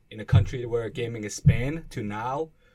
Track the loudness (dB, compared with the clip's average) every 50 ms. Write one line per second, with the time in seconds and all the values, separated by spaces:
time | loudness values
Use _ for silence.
0 | _ -16 -14 -14 0 4 6 6 6 4 0 -6 -4 -2 -2 -2 -2 -4 -6 -6
1 | -6 -6 -6 -6 -8 -8 -4 2 6 6 6 6 4 -2 -4 -6 -8 -10 -10 -8
2 | -8 -6 -6 -6 -6 -6 -4 -6 -6 -8 _ _ _ _ _